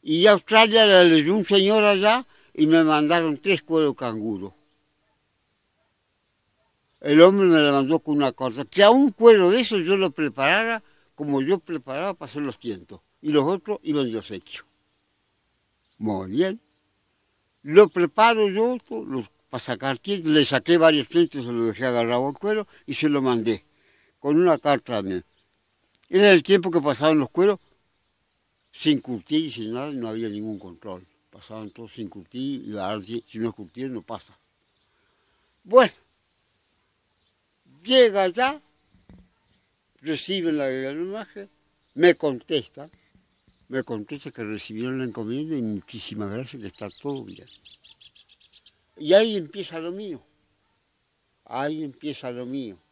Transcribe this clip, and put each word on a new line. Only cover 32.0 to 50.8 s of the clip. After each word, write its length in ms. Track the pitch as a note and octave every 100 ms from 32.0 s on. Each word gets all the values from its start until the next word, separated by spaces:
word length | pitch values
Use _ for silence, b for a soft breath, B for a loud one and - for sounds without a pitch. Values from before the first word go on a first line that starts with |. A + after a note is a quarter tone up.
| G#2
curtir 580 | G2+ E2+ A#2+ C3+ C3+ -
y 20 |
la 220 | G#2 F#2+
arte, 340 | G#2+ F#2+ A#2 _
si 120 | A2
no 100 | A2+
es 60 | G#2+
curtir, 340 | F#2 A#2+ C3
no 120 | B2
pasa. 360 | - A2 _ _ _ _ _ _ _ _ _ _ _ _ _ _
Bueno, 280 | - A#3 A3+ _ _ _ _ _ _ _ _ _ _ _ _ _ _ _ _ _ _ C3+
llega 400 | F3+ B3+ A#3 G3
allá, 380 | F#3 F3+ C4 D4 _ _ _ _ _ - _ _ _ _ _ _ _ _
reciben 560 | C#3 D3+ - G3 E3 D3+
la, 120 | C3+
la 220 | C3 C3
imagen, 580 | D3 F3+ G#3 G#3 - G3 _ _ _ _ -
me 180 | F3
contestan, 800 | E3 D3+ B2 _ D3+ A#2 - D3+ _ _ _ _ _ _ _ _
me 140 | C3
contesta 480 | - A2+ G#2 C#3+ -
que 120 | -
recibieron 560 | G#2+ G#2+ - A2 B2 C3
la 60 | B2+
encomienda 500 | A2+ G#2+ B2+ D#3 D3+
y 60 |
muchísimas 680 | A2+ G#2 - A2+ - G#2+ G2+
gracias, 320 | G#2+ C3+ C3+
que 60 | G2+
está 220 | - G2+
todo 340 | - C#3+ C#3 G#2
bien. 220 | F#2 - _ - _ _ _ _ _ _ _ _ _ _ _ _ -
Y 160 | D3+
ahí 220 | F#3+ A3+ G#3
empieza 440 | D3+ G3+ F3 E3
lo 120 | E3
mío, 300 | F#3 G#3 C#3 _ _ _ _ _ _